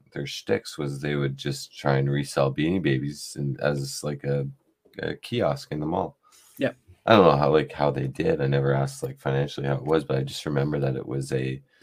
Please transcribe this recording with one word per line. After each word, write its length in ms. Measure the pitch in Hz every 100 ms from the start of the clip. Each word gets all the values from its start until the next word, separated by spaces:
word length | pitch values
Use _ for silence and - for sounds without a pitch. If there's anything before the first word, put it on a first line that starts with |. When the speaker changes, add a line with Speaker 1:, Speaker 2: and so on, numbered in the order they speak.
| _
Speaker 1:
their 120 | 71 69
shticks, 500 | - - 110 - -
was 220 | 71 69
they 140 | 71 71
would 200 | 69 67
just 380 | 73 69 - -
try 200 | 71 67
and 120 | 69
resell 440 | 69 69 - 69
Beanie 280 | 67 78 95
Babies 540 | 73 67 71 73 - -
in, 200 | 71 65
as, 420 | 73 71 69 -
like, 200 | 73 71
a, 240 | 69 69 69 - _ _ _ -
a 160 | 80 85
kiosk 560 | - 120 85 139 -
in 80 | 76
the 60 | 76
mall. 320 | 90 92 - _ - - -
Speaker 2:
Yep. 160 | 135 - _ - -
Speaker 1:
I 80 | 110
don't 100 | 85
know 120 | 71
how, 140 | 71
like, 200 | 76 71
how 180 | - 73
they 180 | 67 67
did. 320 | 67 82 78
I 80 | 67
never 240 | 69 69
asked, 300 | 69 69 -
like, 160 | 65 67
financially 460 | 69 69 - - 69
how 80 | 69
it 80 |
was, 200 | - 80
but 140 | 71 67
I 60 |
just 220 | 67 - 80
remember 340 | 71 71 73
that 160 | 67 65
it 120 | -
was 240 | 67 67
a, 300 | 65 65 65 - _